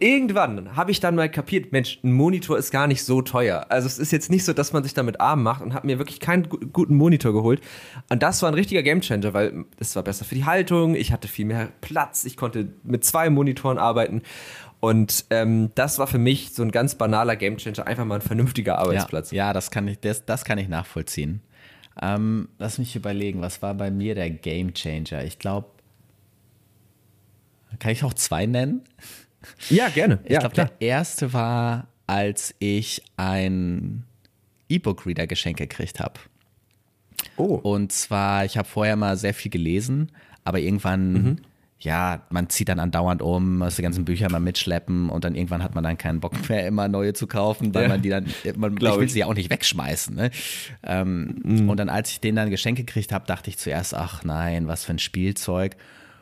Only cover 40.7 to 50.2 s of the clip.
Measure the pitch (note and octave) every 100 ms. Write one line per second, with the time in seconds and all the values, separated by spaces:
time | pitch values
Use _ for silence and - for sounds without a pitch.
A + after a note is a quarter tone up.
40.7 | G#2 - - F#2 F2+ A#2 D#3 - _ _
41.7 | _ D#2+ E2 F2+ E2+ - F2 F2+ - G2+
42.7 | F2+ E2+ E2+ F2 F2+ D2 F2+ F#2 F2+ F2
43.7 | E2+ F2 F2+ E2+ F2 G2+ E2+ F2 F2 -
44.7 | E2+ - F2+ F2 E2 F2 E2+ F2 E2+ F#2
45.7 | E2+ D#2+ E2+ - E2 E2+ - - G#2+ F2+
46.7 | G#2 G2+ G2+ G2+ G2+ G2+ A2 G2+ A2 A2+
47.7 | F#2+ G2 G2 F#2+ G2 F#2+ - - F2 G#2+
48.7 | G2+ A2+ G2+ B2+ B2+ G2+ G#2 F2 - -
49.7 | F2 C2+ D#2 - -